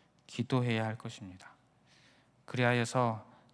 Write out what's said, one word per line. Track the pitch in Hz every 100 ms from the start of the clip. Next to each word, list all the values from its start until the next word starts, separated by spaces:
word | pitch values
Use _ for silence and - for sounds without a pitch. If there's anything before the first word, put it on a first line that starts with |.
| _ _ -
기도해야 | - 120 131 123 113
할 | 110 113
것입니다. | 117 - 98 92 - - _ _ _ _ - _ _ _ -
그리하여서 | 123 120 120 117 127 120 110 - - -